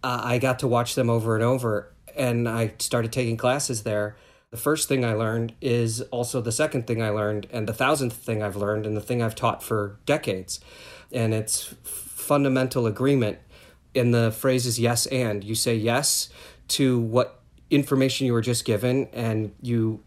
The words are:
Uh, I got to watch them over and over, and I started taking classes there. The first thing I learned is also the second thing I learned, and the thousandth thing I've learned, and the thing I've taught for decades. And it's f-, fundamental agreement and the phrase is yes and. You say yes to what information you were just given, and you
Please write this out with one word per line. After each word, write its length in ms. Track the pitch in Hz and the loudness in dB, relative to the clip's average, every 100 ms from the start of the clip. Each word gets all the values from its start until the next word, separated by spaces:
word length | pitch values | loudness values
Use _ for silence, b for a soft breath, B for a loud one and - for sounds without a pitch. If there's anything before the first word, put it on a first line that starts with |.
Uh, 160 | 127 123 | -4 -4
I 160 | 120 120 | 0 0
got 220 | 131 123 | 2 0
to 80 | 135 | 2
watch 280 | 117 117 - | 2 2 0
them 140 | 120 | 2
over 260 | 117 110 110 | 2 2 2
and 80 | 117 | 2
over, 480 | 131 120 104 - - - - | 2 0 -2 -4 -20 -14 -2
and 320 | 127 120 117 | 0 0 0
I 240 | 113 113 - | 0 -2 -4
started 340 | - 120 113 | -2 0 0
taking 240 | 123 120 113 | -2 -2 0
classes 460 | 123 139 - 113 | 2 0 -2 -4
there. 340 | 107 107 104 b b b b | -2 -2 -2 b b b b
The 60 | 117 | -4
first 320 | 143 156 - | 0 0 2
thing 160 | 135 123 | 0 2
I 80 | |
learned 400 | 107 113 113 117 - | 0 0 0 -2 -4
is 400 | 131 120 117 110 - | 0 2 0 -2 -6
also 300 | 120 120 131 | -4 -2 -2
the 100 | 117 | -2
second 360 | 113 156 143 117 | 0 0 0 -2
thing 140 | 113 | -2
I 80 | 113 | 0
learned, 380 | 104 104 107 101 | 0 0 -2 -6
and 160 | 123 110 | -6 -6
the 40 | |
thousandth 440 | 110 135 147 127 - | 0 2 2 0 -4
thing 260 | - 110 | -4 -2
I've 140 | 104 101 | -2 -2
learned, 280 | 101 107 107 | -2 -2 -2
and 120 | 107 | -4
the 40 | |
thing 200 | 101 123 | -2 -2
I've 100 | 117 113 | -2 0
taught 280 | 120 - | -2 -2
for 340 | - 110 101 98 - | -2 -2 -2 -8 -2
decades. 540 | 151 139 92 92 - B B B B B | -2 0 -4 -6 -12 B B B B B
And 240 | 127 113 | -2 0
it's 380 | 110 107 - - | 0 -2 -6 -6
f-, 60 | - - | -16 -14
fundamental 960 | - - - - 147 139 131 127 135 117 | -12 -12 -12 0 2 4 2 0 0 0
agreement 520 | 104 131 143 110 - - B B B _ | 0 2 2 2 -4 -16 B B B _
and 200 | 135 120 | 0 4
the 180 | 120 117 | 4 2
phrase 340 | 110 135 127 123 | 2 2 2 0
is 140 | 117 | 0
yes 260 | 117 117 - | 2 2 0
and. 360 | 131 120 104 | 0 -2 -2
You 120 | 101 110 | -4 -2
say 200 | - 113 | 0 2
yes 540 | 113 123 143 - - B B B - | 2 2 2 0 -4 B B B -6
to 300 | - 135 123 | 2 4 4
what 420 | 113 117 - - _ - - | 2 2 0 -4 _ -20 2
information 580 | 143 139 135 131 127 135 | 2 4 2 2 2 2
you 60 | |
were 80 | 117 | 2
just 240 | 113 117 - | 2 -2 0
given, 420 | 107 123 127 131 | 0 2 0 -2
and 400 | 117 117 110 107 - | -4 -2 -2 -4 -8
you 420 | 120 117 110 107 | -2 0 0 -2